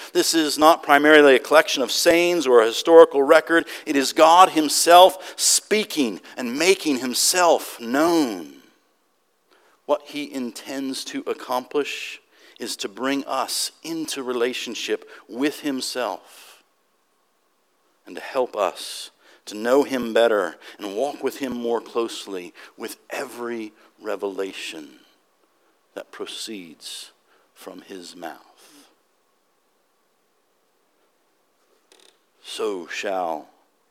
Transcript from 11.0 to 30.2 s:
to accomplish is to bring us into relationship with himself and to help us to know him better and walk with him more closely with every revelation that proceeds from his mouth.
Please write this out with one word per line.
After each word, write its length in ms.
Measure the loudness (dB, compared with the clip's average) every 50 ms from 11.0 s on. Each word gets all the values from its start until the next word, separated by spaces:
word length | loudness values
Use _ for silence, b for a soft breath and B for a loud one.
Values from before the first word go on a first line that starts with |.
| -12
to 160 | -12 -12 -12 -8 -8
accomplish 920 | -10 -10 -8 -6 -6 -6 -6 -6 -6 -6 -6 -6 -8 -12 -12 -14 -16 -18 _ b b b b b b b
is 180 | -12 -12 -10 -10
to 100 | -10 -12
bring 380 | -10 -8 -6 -4 -4 -4 -6
us 460 | -6 -6 -6 -6 -6 -6 -8 -8 -8 -10 _ _
into 400 | -12 -10 -10 -8 -8 -10 -10 -8
relationship 840 | -6 -4 -4 -4 -4 -4 -6 -10 -10 -10 -10 -6 -6 -6 -8 -8 B B B B B
with 340 | -8 -6 -4 -4 -4 -6
himself 1040 | -8 -8 -8 -6 -8 -8 -8 -6 -6 -6 -8 -10 -14 -20 -20 -20 -20 -20 -20 _ _ _ _ _ _ _ _ _ _ _ _ _ _ _ _ _ _ _ _ _ _ _ _ _ _ _ _ _ _
and 100 | -18 -18
to 60 | -16
help 340 | -16 -8 -4 -4 -4 -4 -2
us 540 | -4 -4 -4 -4 -8 -14 -14 -14 -14 -16 -18 _ b b b b b b -18
to 80 | -14
know 280 | -8 -2 0 2 2 2
him 300 | 0 -2 -6 -6 -2 0
better 420 | 2 2 4 2 2 0 -2 -6 -12 B B B B
and 180 | -12 -10 -6
walk 280 | -6 -6 -6 -6 -8 -8
with 160 | -8 -8 -6
him 120 | -10 -8
more 300 | -8 -8 -6 -4 -4 -4
closely 720 | -6 -6 -6 -6 -6 -6 -6 -12 -12 -12 -12 -12 -12 -14 B B B B B -16
with 200 | -14 -14 -14 -16 _ _
every 640 | -12 -12 -10 -12 -12 -12 -10 -10 -8 -8 -10 -12 -14 b b b b _
revelation 1000 | -10 -10 -8 -6 -6 -8 -6 -6 -8 -8 -8 -12 -14 -14 -14 -16 -18 -20 -20 -20 _ _ _ _ _ _ _ _ _ _ _ _ _ _ _ _ _ _ _
that 160 | -18 -18 -18
proceeds 1000 | -14 -16 -14 -14 -12 -14 -14 -12 -14 -14 -16 -18 -20 _ -18 -18 -16 -16 -18 -20 _ _ _ _ _ _ _ _ _
from 280 | _ -20 -20 -18 -20
his 340 | -18 -18 -18 -18 -16 -18 -18
mouth. 720 | -16 -16 -16 -16 -16 _ _ _ _ _ _ _ -20 _ _ _ _ _ _ _ _ _ _ _ _ _ _ _ _ _ _ _ _ _ _ _ _ _ _ _ _